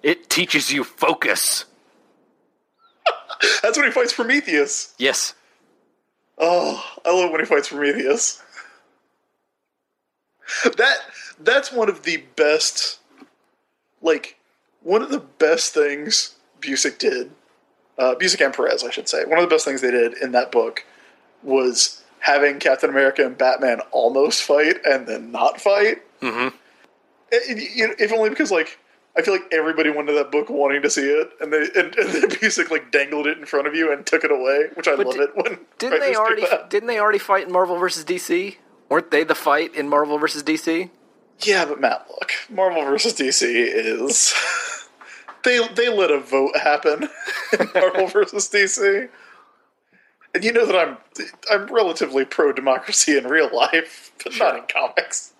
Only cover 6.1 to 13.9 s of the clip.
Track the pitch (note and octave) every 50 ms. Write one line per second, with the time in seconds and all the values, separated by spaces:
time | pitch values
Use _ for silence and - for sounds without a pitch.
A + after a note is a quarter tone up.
6.1 | _ _ _ _ _ - D#3+ E3+ F3 F3 D#3+ - - - - - - - _ -
7.1 | F3 F#3 F3+ F3 D#3+ D#3 D3+ - D#3+ C#3+ C#3 - - C#3+ D3 C#3+ C#3+ - C3+ C3
8.1 | D3 A#3+ - - - - - - - - - - - _ _ _ _ _ _ _
9.1 | _ _ _ _ _ _ _ _ _ _ _ _ _ _ _ _ _ _ _ _
10.1 | _ _ _ _ _ _ _ - - - - A#3 - - A3+ C#4 C4+ - - -
11.1 | - - - - - _ D#3 A3+ B3 C4+ C4+ - C4 A#3+ A3 G#3 F#3 D#3+ - E3+
12.1 | E3 D3+ - - _ - D#3 D3 D3+ D#3 - - - - - - - - _ _
13.1 | _ _ - _ _ _ _ _ _ _ _ _ _ _ _ _